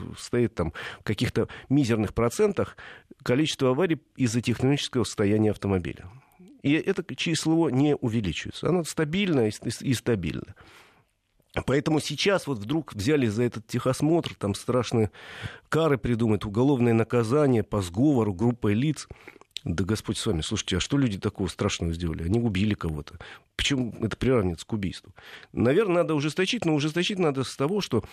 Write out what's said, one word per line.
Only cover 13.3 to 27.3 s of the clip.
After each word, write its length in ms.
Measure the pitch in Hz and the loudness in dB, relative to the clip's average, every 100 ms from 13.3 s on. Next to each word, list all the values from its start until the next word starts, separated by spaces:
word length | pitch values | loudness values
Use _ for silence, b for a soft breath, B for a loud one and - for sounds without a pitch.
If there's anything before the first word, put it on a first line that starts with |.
| 104 | 2
этот 240 | 120 113 - | -2 -2 -6
техосмотр, 680 | 123 127 131 151 165 - - | -4 -2 0 2 2 0 -4
там 160 | 101 | -4
страшные 560 | 101 - 123 113 117 107 B B B B B - | -4 -2 -2 0 0 0 B B B B B -4
кары 280 | 151 160 139 | 0 2 2
придумают, 460 | 120 113 117 104 | 0 0 2 0
уголовное 480 | 110 101 135 131 120 | 0 2 2 4 4
наказание 680 | 113 110 120 110 147 143 117 | 4 4 2 2 4 4 4
по 160 | 98 104 | 2 -2
сговору, 540 | 90 90 147 131 104 | -2 2 4 4 2
группой 400 | 90 117 120 110 | 2 0 2 0
лиц. 340 | 104 156 - - B B B - - | 2 0 -2 -8 B B B -16 -10
Да 180 | - 85 | -6 -2
Господь 360 | 92 107 - 101 | -2 -2 -2 -4
с 80 | 113 | -2
вами, 160 | 82 | -2
слушайте, 340 | - 107 - 90 | -2 -4 -2 -2
а 40 | |
что 180 | - 143 | 0 0
люди 200 | 127 98 | 0 0
такого 300 | 104 - 90 | -4 -4 -6
страшного 440 | - 101 - 85 | -2 -2 -2 -4
сделали? 280 | 82 85 80 | -2 -4 -4
Они 160 | 82 117 | 0 0
убили 360 | 117 92 107 | 0 0 0
кого-то. 440 | 101 87 73 - - B B _ - | 0 -4 -6 -10 -16 B B _ -4
Почему 360 | - 139 117 - | -2 0 -2 -4
это 160 | 107 - | -6 -2
приравнивается 500 | 120 127 90 82 - | 2 2 2 -2 -6
к 60 | |
убийству? 420 | 110 92 - - - B B B | -4 -4 -6 -16 -20 B B B
Наверное, 440 | - 113 165 208 175 | 0 2 4 4 2
надо 120 | 156 | 2
ужесточить, 500 | 160 156 165 190 233 | 0 -2 -2 -2 0
но 100 | 165 | 0
ужесточить 440 | 151 156 170 180 190 | 2 0 -2 -2 0
надо 240 | 160 | 0